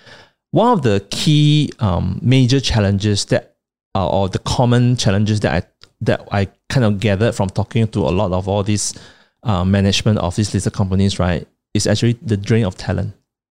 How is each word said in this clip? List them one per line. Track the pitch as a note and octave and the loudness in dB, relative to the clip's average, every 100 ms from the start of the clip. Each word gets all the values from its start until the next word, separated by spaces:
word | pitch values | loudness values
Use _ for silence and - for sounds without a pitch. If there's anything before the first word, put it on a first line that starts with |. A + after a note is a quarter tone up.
| - - - _ _ | -20 -20 -20 _ _
One | D3+ A#3 | 0 2
of | A3+ | 2
the | B2+ G2 - | 2 0 -2
key, | - - D3+ D3+ D3+ C#3+ - | -4 2 4 4 2 0 -2
um, | G#2 F2+ F#2 F#2 | -2 0 -2 -2
major | A2+ C3 B2 C3+ | 2 4 4 2
challenges | - A2+ G2 G2 G#2+ G2+ - | 0 0 2 0 0 -2 -2
that, | - - _ _ _ _ G2 | -4 -4 _ _ _ _ -4
uh, | F2+ | -2
or | G2 G2 | 0 -2
the | - | -4
common | - - A#2+ A#2+ B2 B2 | -4 0 2 2 2 0
challenges | A2+ G2 G#2+ G#2 | 0 0 0 0
that | G2 D#2 | 0 -2
I, | - _ - - | -4 _ -20 -8
that | A2 G#2 - | -4 -4 -2
I | G2+ G2 _ - | -4 -4 _ -4
kind | C3+ | 0
of | A2 G#2 | 0 0
gathered | G#2+ G2 A2+ | 0 0 0
from | - G2 | 0 -2
talking | - G2+ A#2 A2 | -4 -4 -2 -2
to | G#2+ | 0
a | C#2+ | 0
lot | F2+ G2+ | 0 0
of | F#2 F#2 | -2 -2
all | G2+ | -2
these, | F#2+ G#2 - - - _ _ _ | 0 -2 -4 -10 -18 _ _ _
uh, | A3+ G#3 | -2 0
management | F#3+ G3 G3 F#3 - G#2 | 2 2 2 2 0 0
of | F2 G2 | 0 -2
these | G#2 | -2
listed | G2+ G#2 | -2 -2
companies, | - F#2+ F#2+ G2 - | -2 -2 0 0 0
right, | F2+ E2+ - _ _ | -2 -2 -6 _ _
is | G2+ G2 | -2 0
actually | G#2+ A#2 A#2 | 2 0 -2
the | - G#2 | -2 -4
drain | G2 A2+ G2+ | 0 0 0
of | - | -4
talent. | - G2 G2+ - _ _ _ | -6 -4 -6 -10 _ _ _